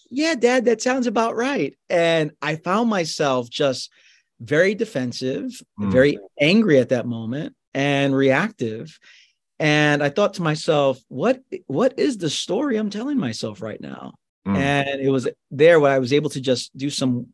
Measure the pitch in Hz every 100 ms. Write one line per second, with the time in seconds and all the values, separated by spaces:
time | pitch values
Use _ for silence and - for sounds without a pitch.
0 | _ 254 320 277 240 254 233 226 254 262
1 | 240 226 226 220 254 262 139 - - 175
2 | 170 165 156 - 147 156 175 202 233 202
3 | 160 - 143 127 123 - 143 127 - _
4 | _ _ _ - 117 147 190 208 226 135
5 | 127 - 127 165 254 - - - 101 127
6 | 143 147 - - 147 214 214 135 123 123
7 | 120 113 113 139 175 - _ 135 143 139
8 | 139 135 135 135 214 - 117 110 160 -
9 | _ - _ _ _ - 156 151 151 147
10 | 143 202 202 202 165 151 - 151 139 120
11 | _ 135 208 262 _ 147 - 139 254 -
12 | 294 220 160 - - 196 294 214 214 202
13 | 262 277 131 - 110 104 110 - 69 64
14 | 65 - _ _ 196 - 139 143 139 139
15 | 135 135 120 - _ 135 160 165 143 135
16 | 123 147 147 143 131 120 - - 143 -
17 | 135 123 -